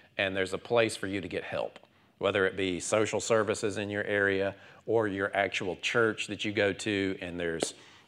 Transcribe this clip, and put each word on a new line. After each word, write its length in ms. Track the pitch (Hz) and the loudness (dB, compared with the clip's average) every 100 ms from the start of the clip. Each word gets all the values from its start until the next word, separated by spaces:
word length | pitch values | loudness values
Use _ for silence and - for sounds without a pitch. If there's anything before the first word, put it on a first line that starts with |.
| - - | -10 -4
and 180 | 98 95 | -2 0
there's 160 | 95 | -2
a 60 | 92 | -4
place 380 | - 120 110 - | 0 2 2 0
for 100 | 98 | -4
you 140 | 98 | -4
to 80 | 90 | -4
get 160 | 95 | -6
help, 340 | - 78 55 - - _ _ - | -6 -6 -6 -8 -20 _ _ -2
whether 260 | 98 101 | 2 4
it 120 | 95 92 | 2 2
be 240 | 95 85 | 0 -2
social 400 | - 107 107 104 | 0 2 2 0
services 580 | - 113 107 101 107 101 | 2 2 2 0 -2 -4
in 100 | 104 | -4
your 140 | 101 | -4
area 540 | 104 104 98 95 98 95 - - - | 0 2 4 2 0 -4 -14 -10 0
or 200 | 113 107 | 0 2
your 240 | 95 98 98 | 0 0 2
actual 400 | 98 - 98 85 | 0 0 -4 -4
church 500 | - 123 113 107 - | 0 2 2 0 -6
that 180 | 104 | -6
you 60 | 107 | -2
go 220 | 104 101 | 2 2
to, 440 | 92 110 101 95 95 | 2 -2 0 0 -2
and 180 | 87 87 | -6 -4
there's, 360 | 85 82 - - - - | -4 -2 -6 -10 -20 -20